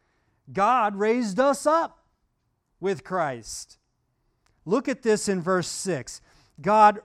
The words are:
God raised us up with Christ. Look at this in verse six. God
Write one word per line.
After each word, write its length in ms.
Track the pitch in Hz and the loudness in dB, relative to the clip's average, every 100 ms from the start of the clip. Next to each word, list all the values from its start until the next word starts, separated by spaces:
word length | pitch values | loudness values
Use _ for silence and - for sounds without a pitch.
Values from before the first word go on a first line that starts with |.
| _ _ _ _ - | _ _ _ _ -10
God 460 | 131 202 254 208 196 | -2 2 2 0 0
raised 420 | 214 240 226 185 | 0 0 0 0
us 260 | 269 269 294 | 0 0 0
up 400 | 320 320 - _ _ _ _ _ _ _ _ | 0 0 -8 _ _ _ _ _ _ _ _
with 240 | 170 175 - | -6 -6 -6
Christ. 720 | 185 156 123 110 - - _ _ _ _ _ _ _ _ _ - | -4 -4 -6 -12 -16 -16 _ _ _ _ _ _ _ _ _ -4
Look 240 | 233 285 | -2 -2
at 140 | 247 | -4
this 260 | 226 214 208 | 0 0 0
in 120 | 190 | -4
verse 280 | 165 185 165 | 0 -2 -2
six. 500 | - 196 156 - - _ _ _ - | -6 -6 -6 -8 -16 _ _ _ -8
God 400 | 147 214 214 208 | 0 6 6 6